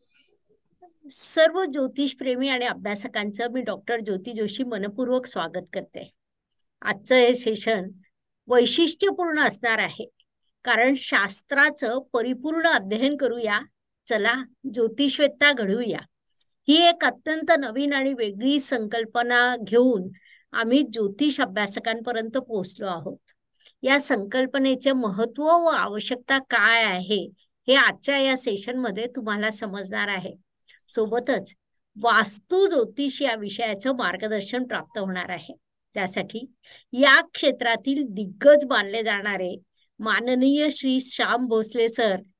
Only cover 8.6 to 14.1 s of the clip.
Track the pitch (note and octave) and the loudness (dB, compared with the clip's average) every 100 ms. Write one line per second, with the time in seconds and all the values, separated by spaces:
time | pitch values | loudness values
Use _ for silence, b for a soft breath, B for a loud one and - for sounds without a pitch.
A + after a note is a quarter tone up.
8.6 | A#3+ - E4 - G4 - F4 D4+ C4 F#3+ | 4 4 2 2 -2 0 -2 2 0 0
9.6 | A#3+ A3 F3+ - - _ _ _ _ _ | -2 0 -2 -6 -16 _ _ _ _ _
10.6 | B3 A3+ B3 C4+ - A#3+ G3+ - _ C#4 | 0 4 4 2 0 0 0 -6 _ 2
11.6 | D4+ D4 A#3 B3+ C4 A#3 B3 B3+ C#4+ E4 | 2 2 -4 -4 -2 -2 -2 -4 -2 0
12.6 | E4 C#4 F#3+ G#3+ C4 C#4+ C4 A#3+ A3 G#3 | 2 2 0 0 0 0 -2 -2 -2 -2
13.6 | C#4+ _ _ _ - | -4 _ _ _ -4